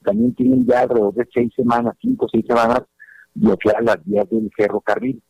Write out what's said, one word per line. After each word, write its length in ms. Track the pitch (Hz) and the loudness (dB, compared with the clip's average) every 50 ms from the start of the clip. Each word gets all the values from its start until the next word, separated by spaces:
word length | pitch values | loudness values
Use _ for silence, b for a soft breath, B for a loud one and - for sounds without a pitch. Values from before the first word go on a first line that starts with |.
| _ | _
también 280 | - 101 107 117 123 120 | -2 -2 0 0 0 0
tienen 300 | - 127 127 131 131 123 | 0 2 2 2 2 2
ya 180 | 113 123 123 127 | 2 2 2 2
alrededor 300 | 123 123 117 104 101 95 | 2 2 0 0 0 0
de 120 | 113 120 _ _ | -2 -6 _ _
seis 180 | 123 120 117 _ | -2 -2 -2 _
semanas, 440 | - 127 120 120 120 120 117 101 _ | -2 0 0 0 0 0 -2 -6 _
cinco 280 | - 120 131 - 123 | -4 -4 -2 -2 -4
o 20 | 113 | -2
seis 160 | - 113 110 | -2 -2 0
semanas, 360 | - 123 117 117 113 120 127 131 _ _ B B B B B B B _ | 0 0 2 2 2 0 -2 -4 _ _ B B B B B B B _
bloqueadas 500 | - - 110 120 - - 107 107 107 117 | 0 2 2 2 2 2 0 2 2 2
las 220 | 117 104 87 78 | 0 0 -2 -2
vías 240 | 90 104 101 104 - | -4 -2 -2 -2 0
del 200 | 110 113 110 101 _ | -2 -4 -4 -4 _
ferrocarril 680 | - 104 101 101 104 _ - 104 101 110 127 135 233 _ _ | -2 -2 0 0 -4 _ -2 -4 -2 -2 -6 -8 -8 _ _